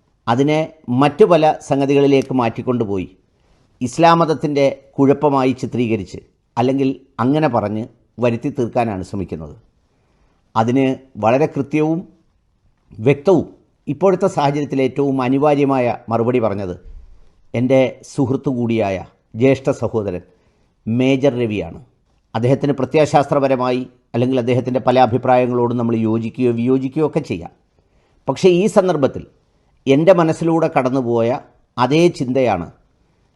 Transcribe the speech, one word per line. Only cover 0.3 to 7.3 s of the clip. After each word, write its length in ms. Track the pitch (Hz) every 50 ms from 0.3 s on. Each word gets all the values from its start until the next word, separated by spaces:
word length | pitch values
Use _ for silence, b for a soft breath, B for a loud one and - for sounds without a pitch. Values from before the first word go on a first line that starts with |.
| 120 123 139 147 151 156 156 156 - _ _ -
മറ്റു 360 | 123 123 143 147 143 - 208
പല 280 | 190 175 160 156 156 151 -
സംഗതികളിലേക്ക് 720 | - - 147 135 139 135 143 139 143 139 139 135 123 - 131
മാറ്റിക്കൊണ്ടുപോയി 760 | 131 120 117 - - 123 - 123 120 113 98 101 95 87 73 - _ _ _ _ _ _ _ _ _ _ _ _ _
ഇസ്ലാം 360 | 127 120 - - 165 165 170 165
മതത്തിൻ്റെ 460 | 165 151 160 - - 151 147 139 139 139 - - - _
കുഴപ്പമായി 600 | _ - 139 135 139 139 143 151 139 135 131 135
ചിത്രീകരിച്ച്, 680 | 127 127 - 117 - 117 123 113 110 104 95 85 - - - _ _ _ _ _ _ -
അല്ലെങ്കിൽ 320 | 120 127 131 139 139 131 135 - - _ _ -
അങ്ങനെ 280 | 113 123